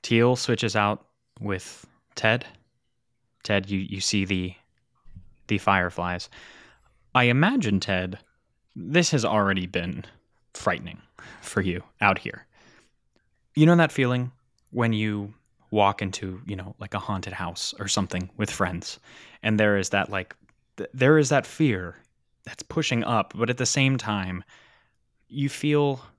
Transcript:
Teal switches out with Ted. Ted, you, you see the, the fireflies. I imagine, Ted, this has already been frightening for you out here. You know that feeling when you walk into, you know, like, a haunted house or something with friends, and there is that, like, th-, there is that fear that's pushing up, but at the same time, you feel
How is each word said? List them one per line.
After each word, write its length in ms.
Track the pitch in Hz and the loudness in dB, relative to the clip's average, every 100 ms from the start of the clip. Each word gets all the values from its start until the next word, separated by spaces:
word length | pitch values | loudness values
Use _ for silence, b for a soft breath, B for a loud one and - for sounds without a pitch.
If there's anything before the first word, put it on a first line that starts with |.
Teal 340 | - 117 120 123 | 2 4 4 2
switches 400 | - 117 113 104 | -2 -2 0 2
out 300 | 104 107 _ _ _ _ | 0 0 _ _ _ _
with 460 | 101 92 - - - _ _ - | -6 -6 -8 -20 -20 _ _ -2
Ted. 300 | 110 120 - - _ _ _ _ _ _ _ _ | 0 0 -4 -20 _ _ _ _ _ _ _ _
Ted, 260 | - 101 95 | -2 0 2
you, 100 | 98 | 0
you 200 | 95 98 | -4 -6
see 240 | - 104 98 | -2 -2 0
the, 280 | 95 90 - _ _ _ _ - - - - - | -2 -4 -8 _ _ _ _ -20 -20 -20 -20 -4
the 100 | 104 | 0
fireflies. 720 | - 98 90 - 87 90 - B B B B B B B _ 127 | 4 4 2 -4 -6 -6 -10 B B B B B B B _ 2
I 100 | 123 | 4
imagine, 540 | 123 185 269 120 98 | 4 2 2 0 0
Ted, 400 | - 95 92 95 _ _ _ _ _ - | 0 -2 -2 -8 _ _ _ _ _ -14
this 360 | 90 160 170 | -2 0 2
has 120 | 143 107 | 2 2
already 400 | 107 101 95 90 | 2 2 0 -2
been 380 | 90 87 - - _ _ _ _ | -4 -6 -8 -12 _ _ _ _
frightening 480 | - - 87 82 - _ - B B | -4 -4 -4 -8 -16 _ -20 B B
for 200 | - - | -6 -2
you 220 | 95 87 - _ | -2 -2 -8 _
out 160 | 104 95 | 2 2
here. 260 | - - - b b b b _ _ _ _ _ _ - | -4 -14 -18 b b b b _ _ _ _ _ _ 4
You 100 | 156 | 6
know 100 | 175 | 8
that 160 | 160 | 4
feeling 400 | - 127 123 123 _ _ _ _ | 2 0 0 -4 _ _ _ _
when 220 | 120 117 | -2 0
you 400 | 107 107 104 101 - _ _ _ | 2 0 -2 -6 -12 _ _ _
walk 300 | 107 101 98 | 4 4 2
into, 400 | 101 - 95 92 104 | -6 -6 -10 -10 -10
you 100 | 98 | -10
know, 200 | 95 - | -12 -14
like, 140 | 98 | -8
a 60 | 101 | -8
haunted 340 | - 98 92 | -4 -6 -6
house 400 | 92 87 87 - - | -8 -10 -8 -10 -8
or 80 | 101 | -4
something 420 | - 95 92 95 - | -2 -2 -4 -8 -6
with 120 | 107 | -6
friends, 500 | - 90 87 - - B B B B | -2 -4 -4 -10 -16 B B B B
and 180 | 107 107 | 0 4
there 180 | 107 101 | 4 4
is 120 | 92 | 2
that, 200 | 101 95 | -2 -2
like, 260 | 98 92 - _ _ _ - | -6 -8 -16 _ _ _ -12
th-, 120 | - | -12
there 240 | 135 131 156 | 2 6 6
is 120 | 139 | 6
that 160 | 143 123 | 2 0
fear 520 | - 156 101 87 - _ _ _ _ - | 0 0 0 -6 -14 _ _ _ _ -20
that's 180 | - | -18
pushing 400 | - - 151 120 | -8 -6 -2 -2
up, 300 | - 113 98 - | 0 0 -2 -2
but 140 | 113 | -2
at 80 | 123 | 0
the 80 | 123 | -2
same 320 | - 135 135 | 2 2 2
time, 460 | - 104 92 90 - b b b b b _ _ _ | -2 -4 -4 -8 -10 b b b b b _ _ _
you 200 | 127 139 | -4 -4
feel 540 | - 151 147 143 131 - | -2 0 2 0 -2 -10